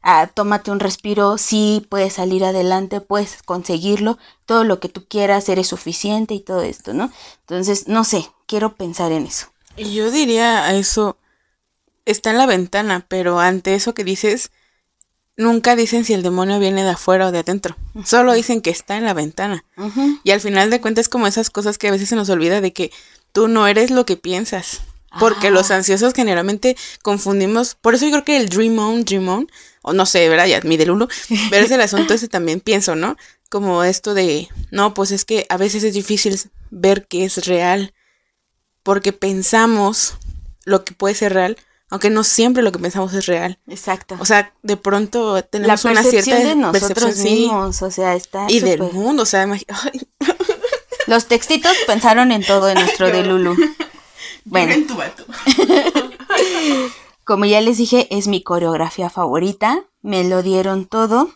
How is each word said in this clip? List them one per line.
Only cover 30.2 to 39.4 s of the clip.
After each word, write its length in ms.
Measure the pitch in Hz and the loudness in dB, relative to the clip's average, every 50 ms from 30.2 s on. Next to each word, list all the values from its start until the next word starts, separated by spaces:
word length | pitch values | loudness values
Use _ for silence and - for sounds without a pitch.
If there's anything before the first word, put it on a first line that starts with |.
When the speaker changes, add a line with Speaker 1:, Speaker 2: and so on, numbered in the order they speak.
| 170 160 | 4 6
Speaker 2:
¿verdad? 160 | 160 160 175 | 6 4 4
Ya, 160 | 190 139 - | 4 2 2
mi 160 | - 147 165 | 2 0 2
del 140 | 156 156 170 | 2 4 2
uno. 160 | 180 208 226 254 - - - - 233 202 214 220 | 2 0 0 -2 -4 -12 -6 -4 -4 -2 -2 2
Pero 160 | 202 202 311 | 4 4 4
es 60 | 220 | 4
el 100 | 262 254 | 4 2
asunto 320 | 220 196 196 - 330 320 - | 2 2 2 0 0 0 0
ese 140 | 226 240 | -2 -2
también 320 | 226 - 180 170 165 156 185 | -4 -4 -4 -2 -2 -4 -4
pienso, 360 | _ 214 214 196 202 190 165 | _ 0 0 0 0 -2 -2
¿no? 200 | 156 170 214 302 _ - - _ _ _ _ | -2 -4 -4 -6 _ -14 -20 _ _ _ _
Como 340 | - 202 202 190 180 175 175 | -6 -4 -2 0 0 2 2
esto 300 | 180 185 - - 214 208 | 0 0 -2 -4 -2 0
de, 340 | 196 185 175 147 151 175 - - - - - | 0 2 0 0 -2 -4 -8 -10 -12 -10 -6
no, 240 | - 202 202 214 202 | -2 0 0 0 0
pues 160 | - 196 190 | -2 -2 -2
es 140 | 196 196 - | -2 -4 -2
que 220 | - 220 214 - - | -2 -2 -2 -2 -2
a 80 | 180 | -2
veces 260 | 180 190 208 202 214 208 | 0 0 -2 0 0 -2
es 100 | 220 190 | 0 -2
difícil 440 | 202 196 - 214 202 - 214 196 190 - - _ - - - | -2 -2 -2 -2 0 0 -2 -2 -4 -6 -12 _ -20 -20 -18
ver 380 | 226 185 175 190 196 196 - | -6 0 2 2 2 2 -2
que 180 | _ - 175 190 | _ -4 -4 -2
es 220 | 190 - - - | -2 -2 -4 -2
real. 460 | 180 180 175 175 180 185 202 196 196 _ _ _ _ _ _ _ _ _ _ _ _ _ _ _ _ _ _ _ | 0 0 0 2 2 0 0 -2 -6 _ _ _ _ _ _ _ _ _ _ _ _ _ _ _ _ _ _ _
Porque 280 | 190 196 196 196 196 196 | 0 0 0 0 -2 -4
pensamos 1040 | _ - 196 196 190 | _ -4 -4 -2 -2